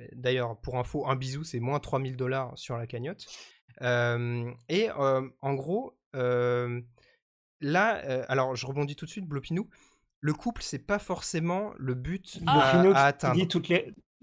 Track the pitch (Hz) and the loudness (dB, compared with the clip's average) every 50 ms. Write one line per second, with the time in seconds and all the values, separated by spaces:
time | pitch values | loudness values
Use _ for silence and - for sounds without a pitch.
0 | 120 - - 123 123 127 127 127 123 117 113 - - - 123 127 120 - - 147 | -14 -16 -14 -4 -2 0 0 0 -2 -4 -6 -8 -8 -4 -4 -4 -2 -2 -4 -4
1 | 135 135 135 127 131 131 135 143 160 - - 120 117 127 143 143 - - - 131 | -2 -2 -2 -2 -2 -4 -6 -6 -6 -6 -4 -2 -2 0 -2 -2 -2 -2 -2 -2
2 | 135 131 131 123 127 123 131 135 131 123 - - - - 127 117 117 113 - 117 | -2 -4 -4 -4 -2 -2 -2 -2 -4 -6 -8 -12 -8 -8 -6 -6 -6 -8 -8 -8
3 | 123 151 202 - - - - - - - - _ _ _ _ - 127 123 123 120 | -8 -8 -8 -10 -14 -16 -16 -18 -18 -20 -20 _ _ _ _ -4 -2 0 2 2
4 | 120 120 120 120 120 120 120 120 117 120 120 - - - 160 196 226 - - 143 | 2 2 0 0 -2 -2 -4 -4 -6 -8 -10 -14 -6 -2 0 0 0 0 0 0
5 | 139 135 135 131 135 131 - _ - 139 139 135 135 151 185 226 269 - - _ | 2 2 2 2 0 -4 -10 _ -4 -4 -4 -2 -2 -2 -2 -4 -4 -6 -12 _
6 | _ _ - 135 123 123 123 120 123 123 120 123 123 120 120 120 120 - _ _ | _ _ -6 -2 0 2 2 2 2 2 2 0 0 -2 -4 -6 -8 -12 _ _
7 | _ _ _ _ _ _ _ _ _ _ _ _ 151 139 156 180 202 226 214 - | _ _ _ _ _ _ _ _ _ _ _ _ -2 0 2 2 2 2 0 -2
8 | - 139 131 131 123 - 135 139 131 131 131 117 127 127 139 143 147 143 147 - | -2 -4 -4 -4 -2 0 0 0 0 0 -2 -4 -6 -4 -2 -2 -2 -4 -4 -8
9 | 156 156 - 214 190 156 143 139 123 - 160 180 - - - _ _ _ _ _ | -12 -12 -10 -10 -8 -6 -6 -6 -4 -2 -2 -4 -4 -6 -12 _ _ _ _ _
10 | _ _ _ _ - 151 151 - - 240 226 - - - - 131 - - 202 208 | _ _ _ _ -2 -2 -2 0 -4 -6 -6 -4 -6 -6 -6 -6 -4 -2 -2 -2
11 | - - 180 165 - - - 165 160 170 175 190 214 208 - - 135 131 127 127 | -2 -4 -6 -4 -4 -2 -2 0 0 0 0 -2 -4 -6 -8 -6 -4 -4 -4 -2
12 | 127 151 180 190 - - - - 170 165 170 156 135 135 - 175 185 190 196 139 | -4 -6 -6 -6 -8 -12 -10 -2 2 6 6 8 8 8 8 8 8 8 8 8
13 | 139 139 - - - 131 127 175 185 175 - 170 - - 170 180 - - - - | 8 6 4 2 2 4 4 4 4 4 2 0 2 2 2 2 2 -2 -10 -18
14 | _ _ _ _ | _ _ _ _